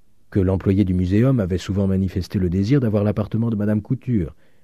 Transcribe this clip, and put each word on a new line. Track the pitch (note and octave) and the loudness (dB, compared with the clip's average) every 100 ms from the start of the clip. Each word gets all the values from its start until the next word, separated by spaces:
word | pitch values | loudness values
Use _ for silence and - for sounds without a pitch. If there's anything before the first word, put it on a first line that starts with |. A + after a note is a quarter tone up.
| - - - | -20 -20 -4
que | G#2 | 0
l'employé | F#2 F#2+ G#2 G2 | 2 2 2 2
du | F#2+ | 2
muséum | F#2 F2+ G#2 C3 B2 | 0 2 2 2 2
avait | F2+ F2+ | 0 -4
souvent | - G2 G2 | -4 -2 0
manifesté | F#2+ F#2+ F#2+ - G#2+ | 0 -2 -4 -4 -2
le | A#2+ | 0
désir | F#2+ G2+ C#3+ | 0 2 2
d'avoir | A2+ G#2 | 2 0
l'appartement | G#2 G#2 G#2 A2 A#2 | 0 0 -2 -2 -2
de | |
madame | G#2 G#2 G#2+ | -2 0 -2
Couture, | - B2+ B2+ A2 D2+ - - - | -2 -6 -2 -2 -2 -8 -20 -20